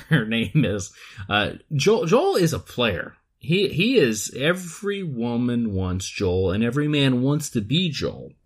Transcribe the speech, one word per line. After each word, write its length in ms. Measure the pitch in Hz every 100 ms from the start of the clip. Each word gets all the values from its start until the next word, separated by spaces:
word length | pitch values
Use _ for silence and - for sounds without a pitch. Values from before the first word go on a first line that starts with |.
| -
her 160 | 160 110
name 400 | 113 101 160 110
is. 260 | 101 95 - - - -
Uh, 220 | 101 98 - -
Joel, 320 | 147 143 214 165
Joel 300 | 226 392 302
is 160 | 165
a 80 | 113
player. 560 | - - 117 85 - - _ _
He, 260 | 113 185 196
he 280 | 131 220 262
is, 340 | 127 107 - 120
every 640 | 147 185 175 - 202 202
woman 720 | 180 120 117 120 123 120 113
wants 340 | 92 92 92 92
Joel 440 | - 98 90 95
and 120 | 98
every 240 | 117 135 147
man 360 | 147 135 123
wants 260 | 131 151 151
to 100 | 117
be 280 | 98 156 185
Joel. 440 | 127 85 65 62 -